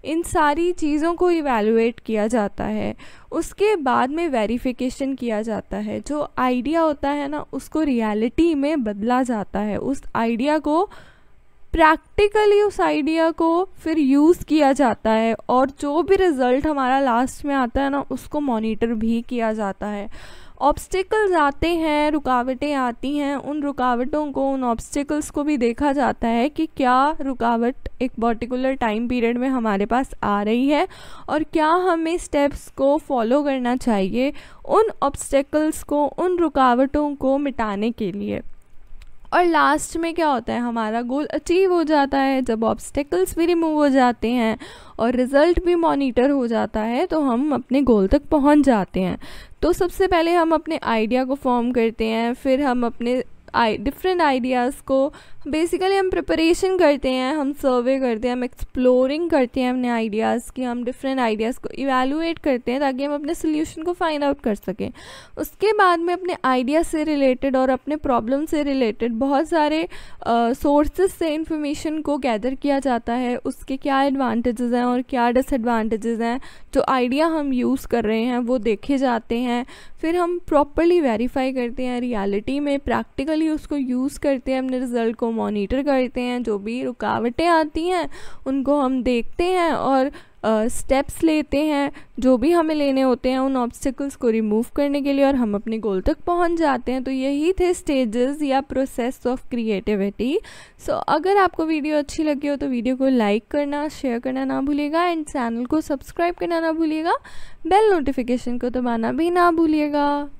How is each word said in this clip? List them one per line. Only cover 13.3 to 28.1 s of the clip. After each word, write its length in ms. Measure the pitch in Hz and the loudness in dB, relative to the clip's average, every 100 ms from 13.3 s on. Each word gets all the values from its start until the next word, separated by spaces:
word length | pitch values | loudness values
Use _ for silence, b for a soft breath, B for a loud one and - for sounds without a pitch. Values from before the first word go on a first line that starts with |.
को 380 | 320 330 339 381 - | 2 2 2 -2 -6
फिर 160 | 320 320 | -2 0
यूज़ 460 | 269 277 302 349 - | 4 6 6 4 2
किया 280 | 311 277 | 4 4
जाता 380 | 277 262 208 220 | 4 2 2 2
है 240 | 220 226 226 - | 2 2 -2 0
और 220 | 247 269 277 | 2 2 -2
जो 240 | 285 294 | -2 0
भी 120 | 359 381 | 2 4
रिजल्ट 520 | 370 262 247 262 311 | 4 2 2 2 0
हमारा 320 | 285 254 269 | 0 2 2
लास्ट 460 | 269 233 262 - 294 | 2 2 0 -4 -4
में 100 | 277 | -2
आता 260 | 233 262 | 0 0
है 80 | 277 | 0
ना 160 | 277 - | -2 -4
उसको 280 | 262 - 302 | -10 -6 -4
मॉनिटर 480 | 285 226 220 220 233 | -2 -2 -2 -2 -2
भी 340 | 226 226 233 233 | 0 0 -2 -2
किया 240 | 247 226 | -2 -2
जाता 340 | 220 196 190 208 | -2 -4 -6 -8
है। 220 | 208 214 B B B B - | -6 -10 B B B B 0
ऑब्स्टिकल्स 720 | 269 302 - 381 381 440 415 | 0 0 -2 -4 0 2 2
आते 340 | 349 285 277 320 | 4 2 2 0
हैं, 440 | 339 320 294 302 | 0 2 2 2
रुकावटें 640 | 302 254 247 254 254 294 | 0 0 0 0 -4 -2
आती 440 | 277 247 233 262 294 | 0 -2 -4 -4 -2
हैं, 180 | 277 277 | -2 -4
उन 260 | - 302 | -6 -4
रुकावटों 680 | 285 277 254 240 247 302 302 | -4 -2 0 0 0 -2 -2
को, 200 | 269 269 | -2 -2
उन 120 | 269 | 0
ऑब्स्टिकल्स 680 | 247 233 - 294 285 302 302 | -2 -2 -4 -4 -2 -4 -2
को 140 | 302 | -4
भी 140 | 294 294 | 0 2
देखा 340 | 233 233 285 | 0 2 0
जाता 360 | 277 226 - 233 | 2 0 0 0
है 220 | 233 269 | 2 0
कि 160 | 311 320 | 0 -4
क्या 520 | - 254 254 285 311 | 0 2 4 2 0
रुकावट 540 | 277 247 233 233 233 - - - | -4 -2 0 0 0 -2 -12 -6
एक 100 | 254 | -6